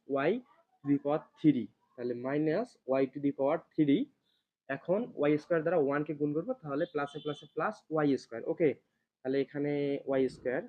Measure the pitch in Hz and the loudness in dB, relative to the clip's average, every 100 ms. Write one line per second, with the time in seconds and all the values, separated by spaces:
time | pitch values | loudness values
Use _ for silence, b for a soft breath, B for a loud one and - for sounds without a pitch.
0 | - 135 147 240 - _ _ _ 139 143 | -6 0 0 0 -4 _ _ _ 0 0
1 | 143 156 - _ 156 127 107 _ _ - | 2 -2 -4 _ 4 4 0 _ _ -8
2 | 123 120 127 147 156 170 247 _ - 131 | -6 -4 -2 -2 0 0 -4 _ -2 0
3 | 135 147 139 139 135 170 - - 147 156 | 0 0 -2 0 0 0 -4 0 4 4
4 | 277 _ _ _ _ _ - 139 - 196 | 2 _ _ _ _ _ -10 -8 -2 -2
5 | 240 - 147 151 - 165 156 175 135 143 | -2 -2 2 2 2 0 2 2 2 0
6 | 151 147 147 147 202 254 151 139 170 147 | -2 -2 -2 -2 -4 -8 -6 -4 -4 -4
7 | 143 151 147 147 151 - 185 214 - 156 | -6 -8 -8 -10 -10 -4 -4 -6 -4 0
8 | 147 127 - 113 - 160 160 120 _ _ | 2 2 -2 -10 -6 0 2 0 _ _
9 | _ _ 131 139 131 147 147 143 143 143 | _ _ -4 -2 -2 -2 -2 -2 -2 -4
10 | - 135 131 - 127 135 | -2 0 0 -2 -4 -4